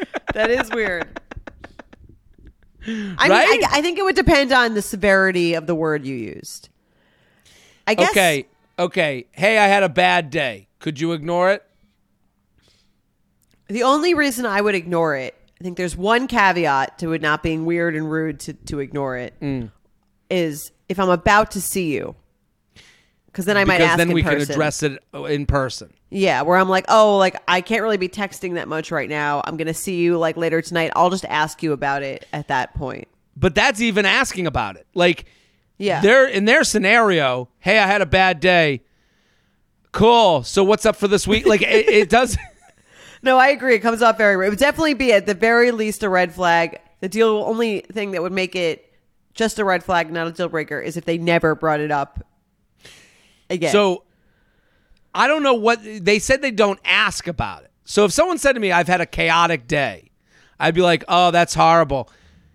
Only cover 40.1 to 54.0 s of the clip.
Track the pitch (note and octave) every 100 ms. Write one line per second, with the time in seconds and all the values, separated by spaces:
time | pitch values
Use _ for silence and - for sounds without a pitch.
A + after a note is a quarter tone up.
40.1 | A#3 G3+ D3+ A#2+ G3 F#3+ G#3+ A3 G3+ G3+
41.1 | G3+ - A3 - G#3+ G3+ A3 A3 G#3+ G3+
42.1 | A3+ C4 - - _ _ _ _ _ -
43.1 | - C4+ C4 C4 C#4 B3+ A3 A3+ A3+ A#3
44.1 | A3 G#3 F#3+ F#3+ G#3 C#4+ C#4+ D#4+ A#3+ B3+
45.1 | G3+ F#3+ F#3 A3+ A#3 B3 A#3 G#3+ G#3 G#3
46.1 | F3+ F3+ E3+ F3 E3+ E3+ - _ - F#3+
47.1 | G#3+ A3+ G#3+ - A3+ A#3 G3 - G3+ G3+
48.1 | F#3 F3 F#3+ F#3 F#3 E3 - _ _ _
49.1 | _ _ - A3+ - G3 F3+ F3+ F3 D#3+
50.1 | E3+ E3 E3 F3 E3 D3 D3 - E3 E3+
51.1 | E3+ E3+ E3+ D#3+ D#3 D#3+ D3+ D3+ D3 C#3
52.1 | - - _ _ _ _ _ - - _
53.1 | _ _ _ - F3+ D#3+ G3+ G3+ F3+